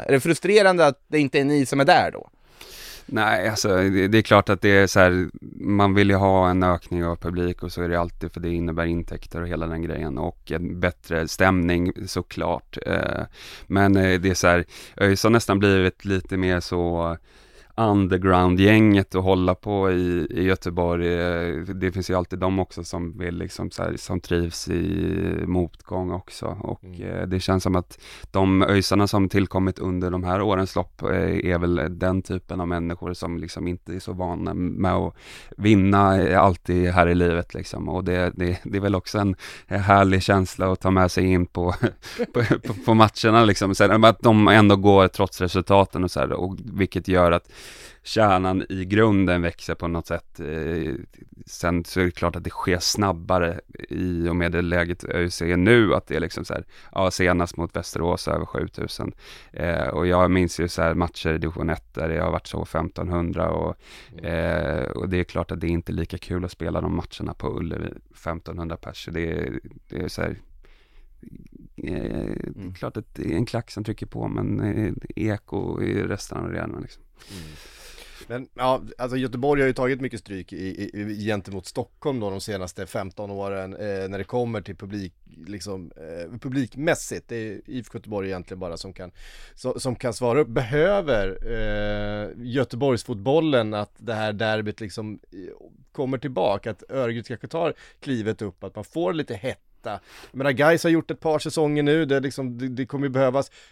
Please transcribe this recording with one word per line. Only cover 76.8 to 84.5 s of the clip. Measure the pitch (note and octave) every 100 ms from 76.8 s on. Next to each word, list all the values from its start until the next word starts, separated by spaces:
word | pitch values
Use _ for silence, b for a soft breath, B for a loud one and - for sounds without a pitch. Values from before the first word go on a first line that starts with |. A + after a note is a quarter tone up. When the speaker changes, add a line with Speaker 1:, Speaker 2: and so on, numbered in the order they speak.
Speaker 2:
liksom. | - - - B B
Speaker 3:
Mm. | G2 D#2 D2+ B B B B B B -
Men | B2 C3
ja, | - B2+ C3 G#2 -
alltså | B2 C3
Göteborg | B2+ A#2+ C#3+ C#3+
har | C3
ju |
tagit | B2+ B2+ C3
mycket | C3 A2
stryk | - F#2+ F2
i, | E2+
i, | F#2+ F#2 G2+ G#2
i, | G#2 G#2
gentemot | G#2 G2+ F#2+ G2 -
Stockholm | C3 A#2 _ D3+ B2+
då | G2+
de | F#2+
senaste | A2 G2 F2+ - F#2
femton | A2 F#2+ F#2+ G2+
åren, | G2 G2 F#2+ F#2+
eh, | G2 G#2 G2 F#2+
när | F#2+
det |
kommer | F#2+ B2 A#2+